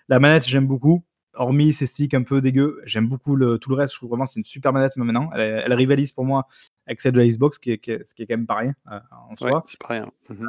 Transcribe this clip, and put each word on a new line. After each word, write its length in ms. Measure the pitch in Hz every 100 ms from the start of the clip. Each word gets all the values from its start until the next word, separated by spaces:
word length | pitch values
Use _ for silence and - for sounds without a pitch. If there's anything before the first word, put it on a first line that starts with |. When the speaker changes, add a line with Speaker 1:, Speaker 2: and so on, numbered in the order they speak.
| -
Speaker 1:
La 100 | 127
manette, 260 | 143 160 -
j'aime 200 | 135 135
beaucoup, 400 | 135 139 170 - _ _
hormis 400 | - 127 143 151
ses 140 | 143 135
sticks 260 | - 143
un 100 | 131
peu 200 | 123 139
dégueux, 400 | 131 131 143 -
j'aime 240 | - 107 113
beaucoup 260 | 131 -
le, 220 | 139 123 117
tout 140 | -
le 60 | 135
reste, 180 | 139
je 40 | -
trouve 120 | 120
vraiment 160 | 120 131
c'est 140 | 113
une 40 |
super 300 | 107 139 135
manette, 200 | 135 135 131
ma, 80 |
maintenant. 260 | 117 117 156
Elle, 280 | 156 110 110
elle 80 | 120
rivalise 400 | 123 131 139 143
pour 140 | - 131
moi 220 | 135 - _ - _ -
avec 140 | 117
celle 120 | 135
de 60 | 123
la 80 | 120
Xbox, 320 | 113 143 -
qui 140 | 123
est, 60 | 110
qui 140 | -
est, 140 | 110 113
ce 80 |
qui 80 | -
est 40 | 113
quand 100 | 113
même 100 | 117
pas 100 | 107
rien, 180 | 123 143 -
heu, 60 | 104 - 120 117
en 0 |
Speaker 2:
Ouais, 60 | 110
Speaker 1:
soi. 280 | 123 151 165
Speaker 2:
c'est 140 | -
pas 80 | -
rien. 220 | 117 - - -
Mmh 60 |
mh. 140 | 101